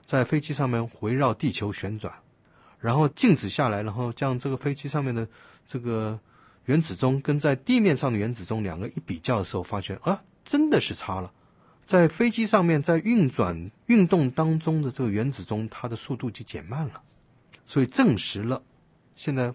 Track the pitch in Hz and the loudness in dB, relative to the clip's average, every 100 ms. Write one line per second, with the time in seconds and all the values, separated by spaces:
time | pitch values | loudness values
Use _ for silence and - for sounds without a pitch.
0 | - 135 120 151 147 139 127 117 113 - | -2 0 2 0 -2 -2 0 0 -4 -6
1 | 107 131 131 - 143 - 104 95 98 107 | -2 2 2 2 -2 -2 -4 -4 -8 -8
2 | - - _ _ _ _ _ _ 117 139 | -10 -12 _ _ _ _ _ _ 0 2
3 | 147 - 247 143 98 - 127 101 107 107 | 2 4 4 4 2 0 0 0 -2 -4
4 | 120 - 135 123 139 127 143 139 139 151 | -6 -2 -2 -2 -4 -4 -4 -4 -4 -4
5 | 131 113 113 - - - - 127 120 110 | -2 -2 -6 -10 -20 -20 -12 -8 -4 -2
6 | 107 107 - _ _ _ - 156 160 87 | -4 -6 -12 _ _ _ 0 0 0 0
7 | 131 135 147 147 147 135 - 254 202 131 | 0 0 0 0 0 0 2 2 4 2
8 | 135 107 110 117 87 110 98 82 110 156 | 0 0 -2 -6 -6 -4 -4 -6 -8 -8
9 | - 131 - 113 90 95 - 101 - 95 | -8 -6 -2 -2 -2 -6 -4 -6 -6 -6
10 | 170 196 - _ - 285 311 185 - - | -4 -4 -8 _ -2 2 4 2 2 -6
11 | - 92 90 - _ _ _ _ - 185 | -6 -8 -8 -14 _ _ _ _ 2 4
12 | 160 - 233 226 214 208 170 151 156 165 | 4 4 0 2 2 4 4 2 2 2
13 | 214 233 135 127 90 82 92 - - 233 | 2 2 2 2 -2 -2 -10 -8 4 4
14 | 175 180 131 160 160 160 160 156 135 131 | 6 4 2 2 0 0 0 0 -2 -2
15 | 120 101 135 131 90 107 110 - 120 113 | 0 0 -2 -4 -6 -4 -4 -8 -8 -8
16 | - 123 123 - - - 80 139 143 - | -6 -6 -6 -8 -12 -12 -8 -6 -6 -10
17 | - _ _ _ _ - - 139 127 262 | -20 _ _ _ _ -20 -2 0 2 4
18 | 226 107 - 101 117 131 - _ _ _ | 4 4 -2 -6 -4 -6 -10 _ _ _
19 | _ - 156 135 123 | _ -10 -4 -2 -2